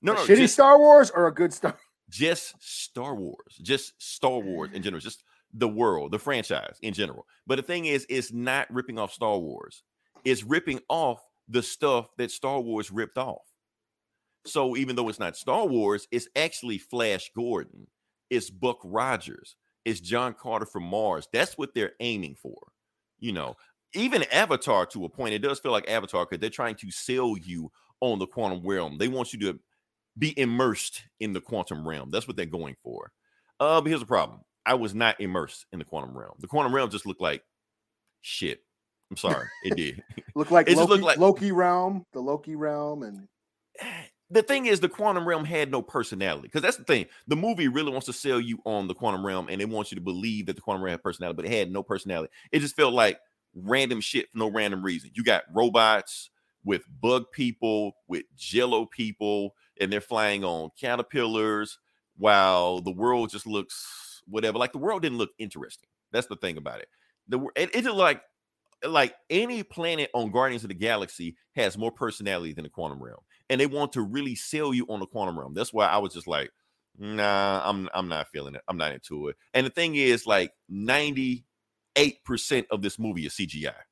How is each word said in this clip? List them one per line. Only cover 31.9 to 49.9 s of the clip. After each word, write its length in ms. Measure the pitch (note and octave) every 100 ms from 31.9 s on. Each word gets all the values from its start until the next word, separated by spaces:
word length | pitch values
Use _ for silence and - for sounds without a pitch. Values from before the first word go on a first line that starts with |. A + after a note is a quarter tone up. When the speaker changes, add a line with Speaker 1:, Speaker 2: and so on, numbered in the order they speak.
| D#2 C2+
Speaker 1:
That's 160 | F2 A2+
what 100 | -
they're 80 | E2+
going 300 | E2+ D#2 C2
for. 280 | B1 G#1+ G1+ _ _ _ _ _
Uh, 220 | C#3+ D#3+
but 60 | D3+
here's 120 | D#3
the 60 | A2
problem. 360 | A2+ C#2 A1+ _ _ G#2+
I 80 | B2+
was 180 | A2
not 260 | G2+ A#2 G#2+
immersed 460 | G2+ F2+ D#2 - -
in 80 | F2+
the 60 | D2+
quantum 300 | D#2+ C2 B1+
realm. 200 | G#1 -
The 80 | F#2
quantum 260 | D3 C3+ C3+
realm 140 | B2
just 160 | G2+ G2+
looked 160 | F2+
like 220 | F2 C#2+ _ _ _ _ _ _ _ _
shit. 420 | - - D#2+ A#1+ _ _ _ _ _
I'm 80 | F#2
sorry. 300 | F#2+ C#2+ A#1+ -
It 120 | F#2+ F#2+
did. 280 | D2+ B1+ - -
<laughs> 180 | - D3
Speaker 2:
Looked 160 | D3+
like 160 | E3+ D#3
Speaker 1:
It 40 |
just 100 | E3+
Speaker 2:
Loki, 100 | F3
Speaker 1:
looked 120 | G3
like 140 | F3 D3
Speaker 2:
Loki 340 | F#3+ F#3+ G3
realm, 540 | F3+ F3+ F3+ F#3 G3 F3
the 80 | C3
Loki 340 | C3 D3 D3+ D#3
realm, 480 | D3+ D3 D3 D3
and 240 | A#2 G2+ G2 _ _ _ _ -
Speaker 1:
<sighs> 240 | A#3+ F3 D#3 _ _
The 120 | G3
thing 240 | G#3+ C#4 B3
is, 120 | G3
the 100 | F3
quantum 380 | - G#3 F#3 E3+
realm 160 | E3
had 280 | D3+ E3 C#3+
no 100 | C3+
personality. 680 | - C3+ A2+ G2 F#2+ D2+ B1
'Cause 120 | D#3
that's 160 | F3+ B3
the 60 |
thing. 240 | C3+ C#3 - - -
The 100 | D3
movie 320 | G#3 G3+ D3
really 240 | B2+ D#3
wants 140 | C3 C3
to 80 |
sell 260 | A#2+ C#3+ B2
you 200 | A#2 A2+
on 240 | - G#2 G2
the 60 |
quantum 320 | F#2 A#2 F#2+ G2
realm, 220 | F#2 F2
and 100 | F#2+
they 60 | G#2+
want 260 | A2 G#2